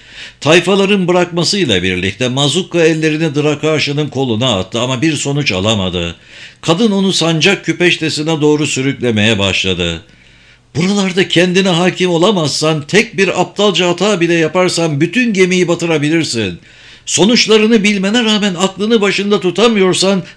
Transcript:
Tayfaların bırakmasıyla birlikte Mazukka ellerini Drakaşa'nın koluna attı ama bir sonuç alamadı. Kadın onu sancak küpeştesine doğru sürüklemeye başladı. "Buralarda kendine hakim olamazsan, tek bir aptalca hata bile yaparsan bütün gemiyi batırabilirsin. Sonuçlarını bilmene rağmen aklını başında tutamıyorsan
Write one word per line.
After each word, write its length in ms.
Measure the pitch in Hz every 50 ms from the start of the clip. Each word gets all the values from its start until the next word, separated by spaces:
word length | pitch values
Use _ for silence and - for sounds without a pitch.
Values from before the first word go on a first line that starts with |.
| - - - - - - - _
Tayfaların 680 | - 143 165 180 175 180 202 196 196 190 208 196 180 170
bırakmasıyla 720 | 175 180 175 175 170 175 156 - - 202 175 131 101 90
birlikte 460 | 87 92 92 90 87 98 98 - 127 123
Mazukka 560 | 123 135 143 143 127 185 180 - - 170 165
ellerini 500 | 160 165 160 156 156 151 156 165 160 131
Drakaşa'nın 760 | 151 147 151 147 139 - 156 156 143 - 139 143 143 151 131
koluna 500 | - 131 135 127 110 107 131 131 107 95
attı 220 | 95 - - 117
ama 220 | 120 127 131 120
bir 140 | 151 160 147
sonuç 360 | - - 139 143 147 139 127
alamadı. 640 | 104 92 95 110 113 101 95 92 87 90 85 85 82 - - - - - - - - _
Kadın 300 | - - 165 175 240 220
onu 220 | 196 196 190 190
sancak 520 | 160 - 160 165 165 156 147 196 196 - -
küpeştesine 760 | - 156 160 175 175 - - 160 151 - 147 151 160 165 151
doğru 260 | 151 151 151 147 156
sürüklemeye 720 | - - 131 131 139 131 110 120 123 110 107 104 113 113 98
başladı. 640 | 101 98 92 - - 95 92 85 87 85 85 82 - - _ - _ - - _ - - - _ _ _ -
"Buralarda 520 | 135 175 185 202 202 190 190 175 196 185 180
kendine 400 | - 165 180 185 175 190 190 196
hakim 420 | 170 165 180 180 170 175 185 180
olamazsan, 760 | 170 160 170 208 220 180 156 139 - - 151 156 160 151 143
tek 300 | - - 208 226 - -
bir 240 | 160 196 175 165 -
aptalca 480 | 175 175 - - 202 208 175 165 180 175
hata 320 | 170 175 180 214 208 170
bile 140 | 170 165 170
yaparsan 680 | 165 160 156 - 185 185 175 - 170 170 160 147 139
bütün 320 | 165 170 - 247 254 233
gemiyi 360 | 202 185 185 180 185 180 180 165
batırabilirsin. 880 | 170 165 170 170 160 151 147 147 165 165 151 - 127 113 107 92 85 85 - - - - - - - - -
Sonuçlarını 800 | - - - 175 214 247 - - 196 214 214 214 220 233 220 185
bilmene 400 | 208 208 196 190 196 214 247 233
rağmen 300 | 220 214 208 208 208 180
aklını 460 | 160 190 190 - 170 202 214 240 220
başında 400 | 202 196 175 - 202 202 208 190
tutamıyorsan 840 | 185 180 175 185 208 240 226 202 190 185 165 - 175 190 196 185 170 - -